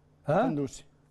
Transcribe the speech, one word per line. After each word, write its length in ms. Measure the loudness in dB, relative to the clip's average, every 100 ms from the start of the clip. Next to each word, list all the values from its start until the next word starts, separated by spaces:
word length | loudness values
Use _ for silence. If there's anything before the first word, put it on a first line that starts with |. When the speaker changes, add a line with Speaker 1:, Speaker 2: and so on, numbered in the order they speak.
| _ _ 0
Speaker 1:
ها؟ 140 | 2
Speaker 2:
قندوسي. 440 | 2 0 -4 -8 -20 _ _